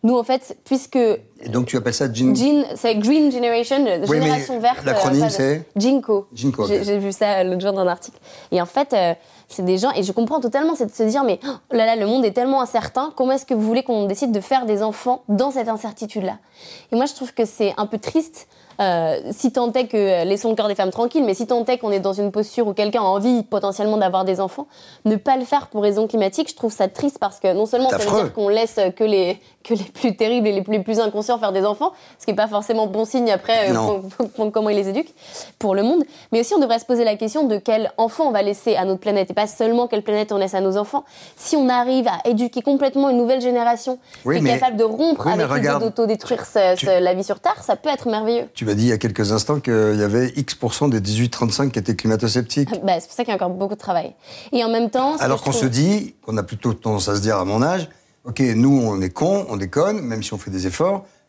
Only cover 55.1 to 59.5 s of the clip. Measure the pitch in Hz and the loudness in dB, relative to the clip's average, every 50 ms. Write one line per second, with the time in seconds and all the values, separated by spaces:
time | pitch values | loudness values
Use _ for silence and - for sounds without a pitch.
55.1 | 320 302 - 127 135 - - 180 - 233 214 131 117 127 147 180 202 214 - - | 0 0 0 0 0 0 0 -2 0 2 0 2 2 2 4 4 2 0 -2 -6
56.1 | - _ _ - 110 107 95 - 113 104 - 123 107 - - 117 107 101 92 101 | -14 _ _ -4 -4 -4 -4 -6 -10 -4 -2 -4 -4 -2 -2 -2 -2 -2 0 -2
57.1 | 101 101 98 110 107 98 90 95 104 110 127 160 185 185 165 - - _ _ _ | -2 0 0 0 0 2 0 0 2 2 2 2 0 -2 -4 -8 -12 _ _ _
58.1 | _ _ _ 123 113 - 135 123 113 113 123 139 143 131 120 110 101 98 92 90 | _ _ _ -10 -2 0 0 2 4 4 4 6 4 4 2 0 -2 -2 -4 -4
59.1 | - - 151 175 196 202 180 139 | -2 -2 0 0 2 0 -2 -4